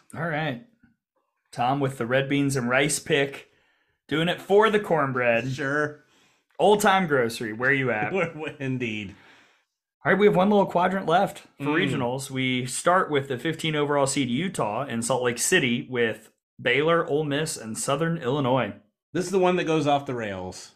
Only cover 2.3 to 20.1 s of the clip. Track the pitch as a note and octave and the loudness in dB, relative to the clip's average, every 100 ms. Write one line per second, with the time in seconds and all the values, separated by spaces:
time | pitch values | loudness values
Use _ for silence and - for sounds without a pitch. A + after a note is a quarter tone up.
2.3 | C#3 C#3 C3+ A#2+ C3 D3+ - - C#3+ C#3 | 0 0 0 0 2 2 -2 0 0 0
3.3 | - - _ _ _ _ _ _ D3 F3 | -4 -20 _ _ _ _ _ _ -2 0
4.3 | D#3+ - G3+ A3 G#3 G#3 D#3+ C3+ B2 A#2+ | -2 2 4 6 2 2 0 0 0 2
5.3 | A#2 C3 C3 C#3 D3 D3 D3 _ _ _ | 2 0 -4 -2 -2 -2 -6 _ _ _
6.3 | _ _ - F3+ G#3 G#3 F#3+ F3 C3+ A#2 | _ _ 2 4 6 4 2 2 2 2
7.3 | - A#2 A2 B2+ C#3 C3 G#2+ G#2+ F#3+ E3 | -2 -8 -2 2 2 2 0 -2 -2 -4
8.3 | D3+ D3+ C3+ C3+ B2+ A#2 G#2+ G2 F#2 - | -6 -10 -6 -6 -4 -4 -6 -10 -14 -20
9.3 | - _ _ _ _ _ _ C#3+ F#3+ G#3 | -20 _ _ _ _ _ _ 0 4 4
10.3 | F3 G3+ G#3 F#3+ F3 F#3 F#3+ D#3 F3 F#3+ | 6 4 4 4 2 0 0 2 2 2
11.3 | - - - C#3+ D#3 C#3+ C3 A#2+ C3 C3+ | -4 -20 -6 -2 0 0 -2 -4 -4 -6
12.3 | C3 C3 B2+ B2 - E3+ F#3 - C#3+ C#3 | -4 -2 -2 -4 -2 2 2 2 -2 -2
13.3 | A#2+ E3 D#3 D#3+ D3+ C#3+ C#3+ C3+ D3 B2 | -4 -4 -4 -2 -2 0 2 2 0 0
14.3 | A#2+ F#3 - A2 A2 C#3 A#2 A#2 B2+ B2 | -2 -4 -4 -4 -4 -4 -6 -2 0 0
15.3 | A#2+ - F3+ B2+ A#2+ A#2 B2 A2+ G#2+ - | -2 0 2 2 -2 -4 -2 -2 -2 -14
16.3 | _ _ - A#2+ C3 D#3 E3+ E3 C#3+ D3+ | _ _ -4 0 2 2 2 0 -2 -2
17.3 | C#3 D#3 - A2+ A2 - C#3+ E3 E3 A#2+ | -2 -4 -6 -10 -6 -4 -2 -2 -2 -2
18.3 | D3 B2+ C3 G#2 - _ _ _ D#3+ F3+ | 0 2 2 0 -6 _ _ _ -6 -2
19.3 | F#3+ F3+ F3+ D#3+ D#3+ C#3+ C#3+ C#3 | 2 2 2 0 0 2 0 -2